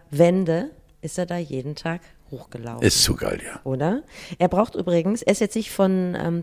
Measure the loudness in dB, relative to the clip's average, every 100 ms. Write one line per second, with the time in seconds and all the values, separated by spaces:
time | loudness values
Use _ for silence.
0 | -4 4 4 4 2 0 -2 -10 _ _
1 | -10 -6 -4 -4 -6 -6 -6 -8 -6 -8
2 | -10 -20 -16 -16 -14 -14 -12 2 2 4
3 | 2 0 -2 -4 -8 -10 -6 0 0 0
4 | -6 -16 -12 0 2 2 0 0 0 2
5 | 2 0 2 2 2 -2 -2 2 2 2
6 | 0 -2 -2 -2